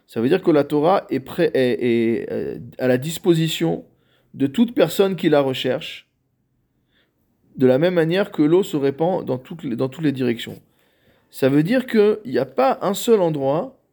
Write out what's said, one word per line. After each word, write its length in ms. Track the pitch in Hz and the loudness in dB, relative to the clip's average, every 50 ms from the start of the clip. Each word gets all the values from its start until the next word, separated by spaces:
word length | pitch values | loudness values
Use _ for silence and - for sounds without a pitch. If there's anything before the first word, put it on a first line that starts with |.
| _ | _
Ça 160 | _ - 117 | _ -6 -2
veut 80 | 113 139 | 0 2
dire 140 | 175 190 - | 2 2 2
que 80 | 180 | 2
la 120 | 160 147 139 | 2 2 2
Torah 440 | - 151 151 147 170 196 - - - | 0 -2 0 2 2 2 0 0 -4
est 100 | - 131 | -6 -6
prêt, 300 | 127 - - - 170 - - | -6 -8 -4 -2 -2 0 2
est, 280 | 135 131 123 117 - - | 0 0 0 0 0 0
est, 480 | 123 117 117 113 113 113 - - - | 0 0 2 0 0 -2 -4 -6 -6
euh, 280 | - 113 - - - - - 117 - | -8 -6 -6 -8 -10 -10 -14 -16 -10
à 100 | - 127 | -4 0
la 120 | 127 127 127 | 0 0 0
disposition 840 | 131 160 170 - - 190 170 160 165 160 - - 165 165 170 - - _ _ _ _ _ _ _ _ _ - | -2 -6 -10 -2 2 2 2 2 2 -2 -2 -2 -2 -2 -2 -4 -8 _ _ _ _ _ _ _ _ _ -6
de 100 | 127 135 | -4 -4
toute 300 | 143 139 - 240 240 - | -2 2 0 0 0 2
personne 400 | - 175 156 - - 196 196 190 | 2 0 2 2 0 0 0 0
qui 140 | 160 - 165 | 0 2 2
la 120 | 151 143 | 4 4
recherche, 680 | 139 135 131 131 - 127 123 151 - - - - _ _ _ _ _ _ _ _ _ _ _ _ _ _ _ _ _ _ _ _ _ _ _ _ _ _ _ _ _ _ _ | 2 0 -2 -4 -4 -4 -4 -4 -6 -12 -16 -18 _ _ _ _ _ _ _ _ _ _ _ _ _ _ _ _ _ _ _ _ _ _ _ _ _ _ _ _ _ _ _
de 80 | - 127 | 2 4
la 140 | 127 127 135 | 4 4 4
même 160 | 165 185 180 | 2 2 2
manière 360 | 175 156 160 175 190 202 196 | 2 0 2 0 -2 -2 -2
que 120 | - - 151 | 0 0 2
l'eau 180 | 147 170 185 | 4 4 2
se 160 | 202 - - | 2 0 -4
répand 480 | 147 135 139 135 139 160 180 190 - - | -2 -2 -2 -2 0 -2 -2 -2 -4 -4
dans 140 | - 131 127 | -4 -6 -6
toutes 240 | - - 180 160 - | -6 -14 -16 -12 -8
les, 120 | 139 113 | -8 -4
dans 140 | 123 131 131 | -4 -4 -6
toutes 140 | - - 160 | -6 -4 -2
les 80 | 147 | -2
directions. 480 | 135 127 131 120 117 113 - 110 104 - _ _ _ _ _ _ _ _ _ _ _ _ _ _ | -2 0 -2 -2 -2 -4 -8 -12 -14 -16 _ _ _ _ _ _ _ _ _ _ _ _ _ _
Ça 180 | - - 135 | -6 0 0
veut 160 | 131 139 147 156 | 2 2 2 2
dire 220 | 180 247 262 254 | 2 0 0 0
qu'il 340 | - - 220 202 208 214 208 - | 0 2 4 4 4 2 0 -4
n'y 120 | 127 127 | -4 -2
a 80 | 120 135 | -2 -2
pas 320 | - - - 254 269 226 - | -2 -2 0 0 0 0 0
un 120 | - 180 202 | -2 -4 -4
seul 280 | - - 240 226 202 | -2 2 2 4 4
endroit 580 | 180 165 151 143 135 135 143 165 240 262 - _ _ _ | 4 0 0 -2 0 0 0 -2 -4 -6 -12 _ _ _